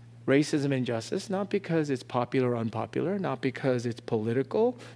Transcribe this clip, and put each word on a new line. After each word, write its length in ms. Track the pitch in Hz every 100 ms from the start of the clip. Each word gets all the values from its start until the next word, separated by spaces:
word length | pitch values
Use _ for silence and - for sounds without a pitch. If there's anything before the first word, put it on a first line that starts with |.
| - - -
racism 400 | 135 147 151 139
and 80 |
injustice, 560 | 135 120 117 117 190 -
not 220 | 190 202
because 400 | 202 196 165 147
it's 100 | 131
popular 520 | - 123 120 135 127
or 40 | 120
unpopular, 640 | 113 110 110 - 143 202
not 220 | 160 131
because 440 | 135 123 139 127 120
it's 160 | 113
political, 760 | - 117 110 117 135 214 233 247 -